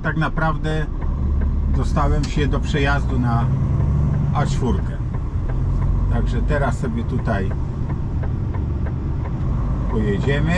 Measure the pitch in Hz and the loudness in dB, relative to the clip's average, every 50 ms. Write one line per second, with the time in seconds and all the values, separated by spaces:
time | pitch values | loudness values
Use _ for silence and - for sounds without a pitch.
0 | - 160 160 156 156 - - - 156 160 156 143 147 151 156 156 151 - - - | -2 -2 0 0 0 0 0 0 0 0 0 0 -2 -2 0 0 -2 -2 -4 -2
1 | - - - - - - - - - - - - - - - - 131 - - 147 | -2 -2 -2 0 0 0 2 2 2 2 0 0 0 2 2 2 2 2 2 2
2 | 147 143 147 151 143 - - - 147 - - 135 123 - - 147 139 139 139 135 | 2 2 2 2 2 0 0 0 2 2 2 0 0 0 0 2 2 2 2 2
3 | - - 131 127 123 123 127 131 - - - - - - - - - - - - | 2 0 0 2 2 2 2 2 2 2 2 2 2 2 2 2 2 2 2 2
4 | - - - - - - - 147 143 143 - - - - 208 90 - - - - | 2 2 2 2 2 2 2 2 2 2 2 2 2 2 2 0 0 -2 -4 -4
5 | - - - - - - - - - - - - - - - - - - - - | -4 -4 -4 -4 -4 -2 -4 -2 -2 0 0 0 0 0 0 0 2 2 2 2
6 | - - 120 117 - - - 147 147 - 151 143 139 127 - - - - 110 117 | 2 0 0 0 0 0 0 0 0 2 2 2 2 0 0 0 -2 -2 -2 -2
7 | 113 - 131 113 - - 110 98 95 - - - - - - - - - - - | -2 -2 -2 -2 -2 0 0 0 0 -2 -2 -2 -2 -4 -4 -4 -2 -2 -2 -2
8 | - - - - - - - - - - - - - - - - - - - - | -2 -2 -2 -2 -2 -2 -2 -2 -2 -2 -2 -2 -2 -2 -2 -2 -2 -4 -4 -4
9 | - - - - - - - - - 127 - - - - - - - - - 110 | -4 -4 -2 -2 -4 -4 -4 -4 -2 -2 -2 -2 -2 -2 -2 -2 -2 -2 0 0
10 | 107 104 202 185 - 143 143 143 147 156 170 | 0 0 0 0 0 0 2 2 2 2 2